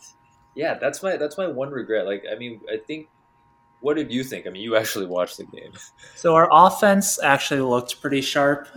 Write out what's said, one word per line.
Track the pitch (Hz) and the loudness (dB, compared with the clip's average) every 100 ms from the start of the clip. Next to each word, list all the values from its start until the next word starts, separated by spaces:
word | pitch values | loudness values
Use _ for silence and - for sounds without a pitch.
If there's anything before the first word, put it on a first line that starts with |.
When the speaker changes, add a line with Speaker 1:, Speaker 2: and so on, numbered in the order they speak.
| - _ _ _ _ | -20 _ _ _ _
Speaker 1:
Yeah, | 139 151 | -6 -6
that's | - 139 139 | -2 -4 -4
my, | 190 156 | -6 -4
that's | 196 - | -6 -6
my | 180 | -6
one | 127 139 | -6 -8
regret. | 135 101 107 92 | -8 -4 -2 -2
Like, | 98 - | -6 -8
I | 113 | -10
mean, | 120 107 - | -10 -14 -10
I | 107 | -10
think, | - 156 156 _ _ _ _ _ _ _ | -8 -12 -14 _ _ _ _ _ _ _
what | 135 | -4
did | 151 123 | -2 -4
you | 123 | -6
think? | 127 95 92 | -6 -10 -12
I | |
mean, | 92 | -12
you | 113 110 | -2 0
actually | 110 107 90 | 0 -4 -4
watched | 90 90 - | -2 -4 -6
the | |
game. | - - - - - _ - | -18 -18 -20 -20 -20 _ -20
Speaker 2:
So | - 170 | -4 4
our | 160 170 | 6 8
offense | 156 185 - 208 196 196 - | 8 8 6 4 4 2 0
actually | 147 139 - 139 | 2 2 2 -2
looked | 131 123 123 - | 0 0 -2 -8
pretty | 143 139 | -4 -2
sharp. | 135 151 143 143 - | -2 0 0 0 -6